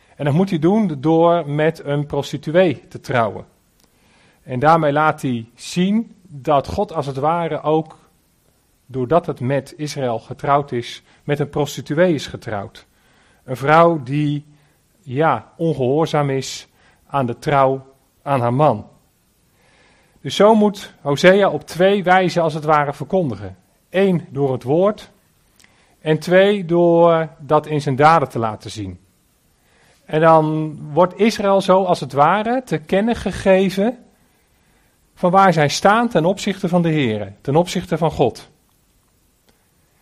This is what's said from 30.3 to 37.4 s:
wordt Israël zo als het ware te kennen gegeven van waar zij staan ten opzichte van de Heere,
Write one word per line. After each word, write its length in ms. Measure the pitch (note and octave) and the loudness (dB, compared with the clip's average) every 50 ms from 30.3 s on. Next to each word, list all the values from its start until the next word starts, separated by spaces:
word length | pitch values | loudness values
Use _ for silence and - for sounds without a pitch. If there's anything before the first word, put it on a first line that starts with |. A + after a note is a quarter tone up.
| D#3+ D#3+ D#3 D#3 D#3 D#3 D#3 D#3 D3 D3 D3 D3+ | 6 4 4 2 -2 -4 -4 -6 -8 -12 -12 -4
wordt 280 | C#3+ D#3+ F#3 F3+ F3+ - | 0 0 0 0 2 0
Israël 420 | G#3+ A#3 - - G3+ G3 G3 G3 | 0 0 0 0 0 0 2 2
zo 220 | F#3 F3+ F#3 F#3+ F#3+ | 2 4 2 2 4
als 160 | F3+ E3 - | 0 -2 -2
het 140 | D3+ B2 C3 | -4 -4 0
ware 500 | C#3+ D3 E3 F#3+ G#3 G#3 A#3 B3+ C4 C4 | 2 4 4 2 0 -2 -2 -4 -4 -4
te 140 | - D#3+ | -6 -6
kennen 380 | D3+ D3+ - F#3 G3 A3 A#3+ A3+ | -6 -4 -2 -2 0 0 0 -2
gegeven 800 | - - G3 - - - G3 F#3+ F#3+ G3 F#3 F#3+ G3 G3+ B3 B3 - _ _ _ _ _ _ _ _ _ _ _ _ _ _ _ _ _ _ _ _ _ _ _ | -4 -6 -8 -6 -2 2 2 4 4 2 0 0 -2 -2 -2 -4 -6 _ _ _ _ _ _ _ _ _ _ _ _ _ _ _ _ _ _ _ _ _ _ _
van 180 | - F#3 F3+ | -2 0 2
waar 220 | F#3 F#3+ G3 F#3+ D#3+ | 4 6 6 6 4
zij 140 | D#3+ D3 | 2 2
staan 400 | C3+ - - - G3 G#3 A#3 A#3+ | 0 0 0 2 2 2 2 0
ten 180 | A3+ - D#3+ D#3 | 0 0 0 0
opzichte 420 | F#3 G#3 - - G3+ F#3 - - | 0 -2 -2 -4 -6 -6 -4 -4
van 140 | D#3+ F3+ F3 | -2 0 0
de 80 | E3 E3 | 0 0
Heere, 440 | D#3 D3+ C3+ A2 G#2+ G#2 G2+ G2 - _ | 0 0 0 0 -2 -4 -6 -10 -12 _